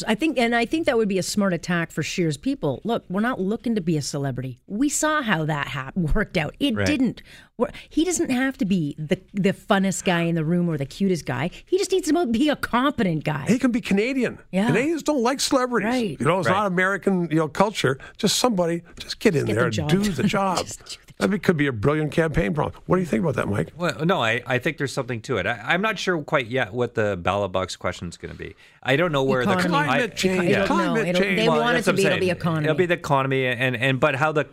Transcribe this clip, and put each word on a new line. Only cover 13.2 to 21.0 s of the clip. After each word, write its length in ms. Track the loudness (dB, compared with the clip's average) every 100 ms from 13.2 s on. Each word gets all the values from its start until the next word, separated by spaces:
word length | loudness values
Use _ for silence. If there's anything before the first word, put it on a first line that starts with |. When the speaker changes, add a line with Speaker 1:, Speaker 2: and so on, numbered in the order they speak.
Speaker 1:
guy. 220 | -2 -2 0
Speaker 3:
He 100 | 2
can 140 | 2
be 80 | 0
Canadian. 580 | 0 0 2 0 -2 -4 -4
Speaker 1:
Yeah. 160 | 0 2
Speaker 3:
Canadians 340 | 2 2 0
don't 200 | 0 2
like 180 | 2 0
celebrities. 480 | 0 2 2 0 0
Speaker 1:
Right. 280 | 0 -2 0
Speaker 3:
You 60 | 2
know, 120 | 2
it's 100 | 2
Speaker 2:
Right. 60 |
Speaker 3:
not 120 | 2 2
American, 600 | 2 2 0 0 0 2
you 60 | 0
know, 100 | 0
culture. 500 | 2 2 2 0 0 -6 -2
Just 220 | 0 2
somebody, 440 | 2 2 0 -2 -6 -16
just 180 | -14 -2
get 160 | 2
in 60 | 2 2
Speaker 1:
Just 0 |
get 60 |
Speaker 3:
there 80 | 2
Speaker 1:
the 40 | 2
Speaker 3:
and 60 |
Speaker 1:
job 140 | 0 0
Speaker 3:
do 80 | 2
the 200 | 2 0
Speaker 1:
done. 60 | 0
<laughs> 0 |
Speaker 3:
job. 300 | 2 0 -2
Speaker 1:
Just 200 | -4 -10
do 60 |
the 140 | -14 -18